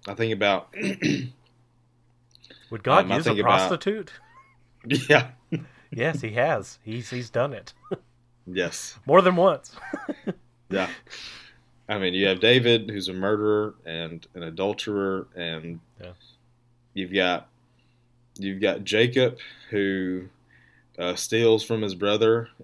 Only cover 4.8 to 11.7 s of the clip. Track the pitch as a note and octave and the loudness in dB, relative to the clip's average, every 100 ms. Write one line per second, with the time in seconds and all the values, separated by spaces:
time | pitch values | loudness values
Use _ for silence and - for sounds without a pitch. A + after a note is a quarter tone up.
4.8 | - C3 - D3 B2 - _ D#3+ - - | -2 -2 6 4 4 -6 _ -8 -8 -20
5.8 | _ - C#3 D#3+ A#2 A2 C#3+ B2 F#2+ - | _ -4 -2 -2 -4 0 0 0 -4 -14
6.8 | A2 A#2 A#2 B2 A#2 A#2 C#3 A2+ - - | -10 -10 -8 -8 -4 -2 -2 -4 -16 -20
7.8 | - - _ _ _ _ - F#2 F2 - | -10 -10 _ _ _ _ -8 -4 -4 -6
8.8 | - - - E3+ F3+ F3+ F#3 D3 - - | -12 -12 4 6 6 4 2 2 -6 -18
9.8 | - - - - - - _ _ - F#2+ | -12 -10 -10 -10 -10 -10 _ _ -6 -4
10.8 | F#2 - - - - - - _ _ | -4 -6 -16 -18 -16 -18 -20 _ _